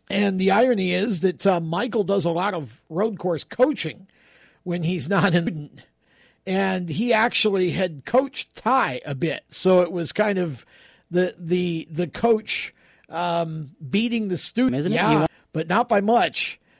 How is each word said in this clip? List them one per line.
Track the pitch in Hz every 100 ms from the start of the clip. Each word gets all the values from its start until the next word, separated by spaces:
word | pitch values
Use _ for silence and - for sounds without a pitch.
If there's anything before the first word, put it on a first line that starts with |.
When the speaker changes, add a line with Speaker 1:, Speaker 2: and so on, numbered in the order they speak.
| -
Speaker 1:
and | 196 202 185
the | 190
irony | 202 254 214 185
is | 180 233 175
that, | 185 156 196
uh, | 175
Michael | 160 175 247 226
does | 175 196
a | 165
lot | 165 202
of | 175 127 - -
road | 160 220 202
course | 180 156
coaching | - - 285 - 156 120 196 _ _ _ _ _
when | 180 175
he's | 165 180 143
not | 196 190
in | 170
student. | 170 156 147 - - _ _ _ _ _
And | - 190 190 185 175
he | 151 240
actually | 214 233 - 214 190 180
had | 147 185 143
coached | - 254 269 - - -
Ty | 220 262 180 127 -
a |
bit. | 135 160 - -
So | - 185 180
it | 175
was | 180 160
kind | - 208 190
of | 170 123 - _ - _ -
the, | 175 180 -
the, | 170 180 180 160 -
the | 156 165
coach, | - 233 214 214 - - _ _ _ -
um, | 160 175 170 165 160 143 - 135
beating | 202 233 226 208
the | 175
student. | - 233 254
Speaker 2:
Isn't | 247 170
it? | 220
Speaker 1:
Yeah, | 214 233
Speaker 2:
You | 160 _ _
Speaker 1:
but | 156 160
not | 196 247
by | 202
much. | 202 233 170 - - - _